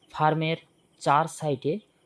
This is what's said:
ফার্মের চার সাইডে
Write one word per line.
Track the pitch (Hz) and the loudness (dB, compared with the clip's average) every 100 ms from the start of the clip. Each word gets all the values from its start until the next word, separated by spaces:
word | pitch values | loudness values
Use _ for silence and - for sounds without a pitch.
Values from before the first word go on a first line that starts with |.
| _ | _
ফার্মের | - 156 156 160 165 _ _ _ _ | 0 0 2 -2 -4 _ _ _ _
চার | 175 151 160 | 2 2 2
সাইডে | - 156 135 139 208 _ _ | -4 -4 -2 -2 -4 _ _